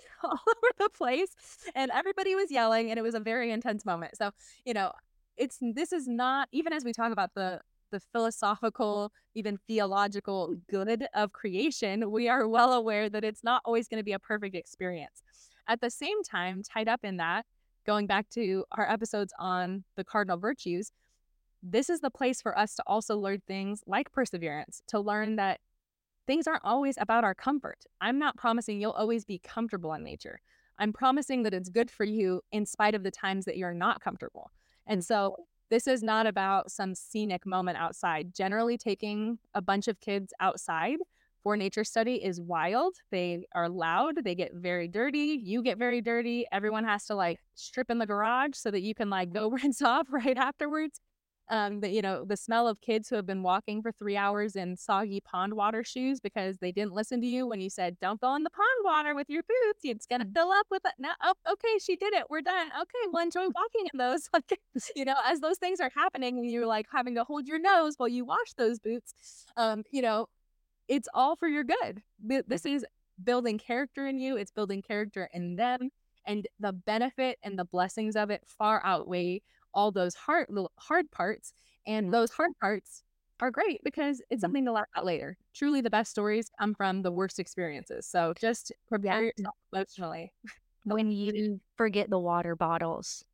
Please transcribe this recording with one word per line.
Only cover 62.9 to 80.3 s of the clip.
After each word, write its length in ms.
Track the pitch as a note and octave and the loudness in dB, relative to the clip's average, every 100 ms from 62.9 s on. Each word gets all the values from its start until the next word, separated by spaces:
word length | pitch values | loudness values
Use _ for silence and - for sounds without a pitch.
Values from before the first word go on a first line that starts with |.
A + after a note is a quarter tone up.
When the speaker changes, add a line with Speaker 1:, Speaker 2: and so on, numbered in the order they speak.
| B4 G#4+ | -4 -2
Speaker 1:
well, 120 | E4 | 0
enjoy 240 | E4+ F4 F#4 | 0 0 -2
walking 380 | E4+ A4 A4+ F4+ | 0 -2 0 -2
in 60 | C4+ | 0
those." 320 | B3 D4 - | 0 0 2
<laughs> 0 | |
Like, 280 | E4+ - F#4+ _ B3+ - - | 0 2 -2 _ -8 -6 -4
you 80 | |
know, 120 | C4 C#4 - | 0 2 4
as 160 | E4+ | 2
those 160 | D#4 F4+ | 2 0
things 240 | F4+ F#4 | 0 0
are 100 | C4 | 0
happening 440 | C#4+ F4 D#4+ B3 B3 | 2 2 2 -2 -2
and 120 | A#3+ | 0
you're, 160 | A#3 A3+ | 0 2
like, 220 | A3 G#3+ | 0 0
having 260 | - B3 A#3 | -2 0 0
to 100 | A#3 | -2
hold 220 | D4 C4+ | -4 -4
your 120 | D#4 | 2
nose 360 | F4+ F#4+ D#4 D4 | 6 6 6 2
while 100 | B3 | 0
you 160 | B3 | 0
wash 300 | B3 G4 A#4 - | 0 0 -2 0
those 240 | A3+ A#3 | 0 0
boots, 340 | - A#3 - - - - - - | -2 -4 -6 -18 -20 -20 -10 0
um, 260 | A3+ G#3+ G#3+ | 0 0 -4
you 100 | C#4 | 0
know, 260 | A#3+ A3 A3+ _ _ _ _ _ - | 2 2 -2 _ _ _ _ _ -2
it's 200 | C4+ - | -2 0
all 220 | - C4+ D#4+ | 2 2 2
for 120 | E4+ | 0
your 160 | D4 | 0
good. 380 | B3+ G#4 D4 G3 - _ G#3+ | 0 0 0 -6 -16 _ -2
Th-, 180 | C4+ - | -2 0
this 180 | C#4 D4+ | -4 -2
is 200 | C#4 - _ _ - | -4 -4 _ _ -6
building 340 | F#3 B3 A#3+ G#3+ | 0 2 2 -2
character 500 | - A#3+ C#4 - C#4 | -2 -2 -2 -4 -4
in 120 | C4+ | -2
you. 180 | C4 B3+ | -2 -4
It's 140 | G3+ | -4
building 300 | - G3+ G3 | -4 -4 -4
character 480 | - G#3 G#3 G3+ F3+ | -4 -4 -2 -6 -8
in 220 | F3 F3 F3 | -6 -6 0
them. 340 | A#3+ B3 B3+ - _ _ - | 0 0 -4 -8 _ _ -6
And 220 | G#3 - - | -4 -4 -6
the 140 | G3+ | -6
benefit 640 | F#3 G3 A3 B3 - C4 A3+ | -4 -2 0 0 0 -2 -2
and 140 | G#3 G3 | -6 -6
the 80 | F3 | -2
blessings 500 | F3+ F3+ - G#3+ G#3+ | 0 0 0 -2 0
of 140 | G#3 | 0
it 140 | G#3 - | -2 -6
far 360 | - G#3+ G#3+ F#3+ | -2 2 2 2
outweigh 560 | F3 - F3+ F3 F#3 - _ _ | 0 0 -2 -2 -4 -8 _ _
all 180 | - G#3 | 0 2
those 240 | G3 F3+ - | 2 0 0
hard, 320 | - | 0